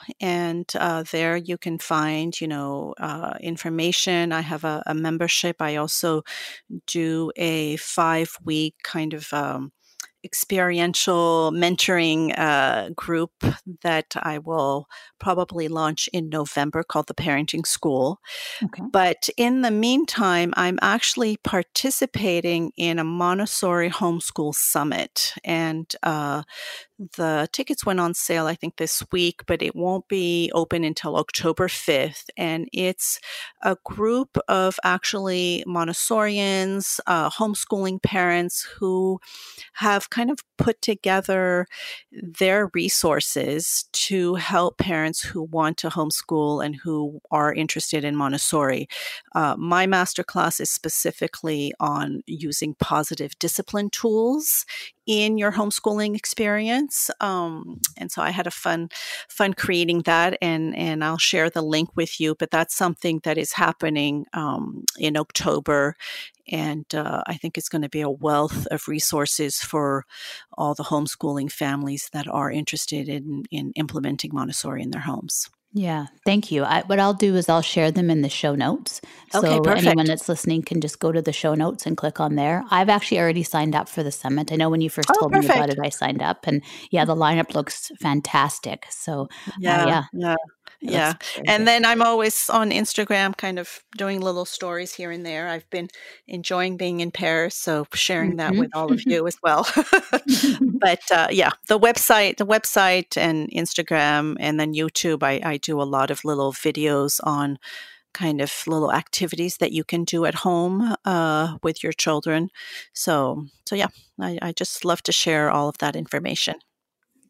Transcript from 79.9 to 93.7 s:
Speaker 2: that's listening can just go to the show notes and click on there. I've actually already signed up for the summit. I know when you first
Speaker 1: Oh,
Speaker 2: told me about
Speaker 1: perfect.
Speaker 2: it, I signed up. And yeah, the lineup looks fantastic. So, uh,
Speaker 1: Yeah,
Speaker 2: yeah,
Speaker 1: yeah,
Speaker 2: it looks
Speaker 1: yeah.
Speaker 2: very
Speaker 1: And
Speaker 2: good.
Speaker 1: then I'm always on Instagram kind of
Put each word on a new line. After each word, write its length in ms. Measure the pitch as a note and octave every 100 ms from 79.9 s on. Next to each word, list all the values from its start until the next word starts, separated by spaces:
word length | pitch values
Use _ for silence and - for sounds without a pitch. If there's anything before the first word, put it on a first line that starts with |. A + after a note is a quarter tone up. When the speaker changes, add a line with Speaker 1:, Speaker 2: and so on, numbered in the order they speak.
| E3 D#3
Speaker 2:
that's 200 | D#3+ -
listening 360 | D#3+ E3+ D#3+
can 180 | D#3 E3+
just 180 | D3+ -
go 140 | E3
to 80 | E3
the 100 | D#3
show 220 | C#3+ D#3
notes 320 | D#3 D#3+ - E3
and 100 | D#3+
click 240 | D3+ -
on 160 | D3+ D3
there. 300 | D3 F3 B3
I've 180 | F3+ G3
actually 300 | G3+ - F#3+
already 240 | E3+ E3+
signed 300 | E3 D#3+ D#3
up 140 | D3 -
for 160 | -
the 80 | D3
summit. 400 | - C3 C#3+ D3+
I 60 | D#3+
know 120 | D#3+
when 120 | D#3+
you 80 | D#3+
first 200 | - D3+
Speaker 1:
Oh, 100 | G#4
Speaker 2:
told 100 | D3+
me 140 | - C#3+
about 240 | - C#3+
Speaker 1:
perfect. 100 | C#3
Speaker 2:
it, 0 |
I 60 | C#3+
signed 340 | - C3+ C3
up. 240 | E2 - -
And 160 | D3 - - -
yeah, 160 | F3 D#3
the 100 | D#3+
lineup 400 | D#3 E3 - D3+
looks 340 | C#3+ - - D#4
fantastic. 840 | D3+ C#3+ - D3 D3 - A2 - -
So, 400 | - - C#3+ C#3 - G3+
uh, 60 | G3
Speaker 1:
Yeah, 260 | F3+ F3 E3
Speaker 2:
yeah, 180 | E3 C#3+
Speaker 1:
yeah, 220 | F3 E3+ E3 D#3+ _ - -
Speaker 2:
it 40 | -
looks 60 |
Speaker 1:
yeah. 200 | F3 D#3 E3 - -
Speaker 2:
very 120 | C#3+
Speaker 1:
And 140 | G#3+
Speaker 2:
good. 60 | A3+
Speaker 1:
then 180 | A#3 A3+
I'm 160 | A#3
always 480 | A#3 A3+ A3 - -
on 220 | A3+ G#3+
Instagram 640 | G#3+ G#3+ - G3+ G3+ G3 G3
kind 200 | G3 F3+
of 240 | F3